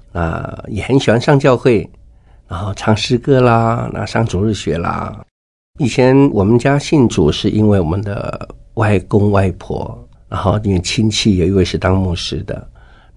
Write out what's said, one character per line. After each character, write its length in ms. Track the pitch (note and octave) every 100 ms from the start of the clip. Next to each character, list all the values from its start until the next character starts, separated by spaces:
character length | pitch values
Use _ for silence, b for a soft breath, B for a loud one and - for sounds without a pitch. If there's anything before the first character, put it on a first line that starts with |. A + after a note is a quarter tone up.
| -
那 540 | F2 E2 E2 - - -
也 160 | A2
很 160 | - C3+
喜 100 | -
欢 120 | A2+
上 180 | C3 C#3+
教 160 | C#3+ A#2+
会， 340 | C3+ A2 D#2+ - - - _ - -
然 140 | F2+
后 140 | G2+
唱 240 | G2 - G#2+
诗 200 | - B2
歌 220 | - C3+
啦， 500 | B2+ A#2 A2+ A#2 A#2+
那 120 | - G2+
上 200 | A2+ A2+
主 180 | F2+
日 100 | G#2+
学 240 | G#2 - D#2
啦。 400 | E2+ E2 F2 G2+ - _ _ _ _ -
以 120 | B2+
前 260 | - B2+ C3+ C#3
我 100 | A#2
们 160 | G2 A#2+
家 220 | C#3 C#3
信 260 | - D#3 A#2
主 240 | - D2+
是 200 | - G#2
因 180 | G#2 G#2+
为 100 | G2+
我 60 |
们 180 | D#2+ F#2+
的 460 | G2+ G2+ - - - - - -
外 220 | G#2 G2+ -
公 200 | G#2+ G#2
外 220 | G2 F#2+ F2
婆， 500 | - - - - - - -
然 100 | G2
后 180 | G#2 G#2+
因 80 | G#2+
为 80 | F#2
亲 320 | E2+ - A2
戚 240 | G#2 A2+ F#2
有 100 | F2
一 60 |
位 140 | F#2+ F2+
是 120 | E2
当 200 | F#2+ F#2
牧 180 | F#2 E2+
师 260 | - -
的， 220 | G2 - - b b b b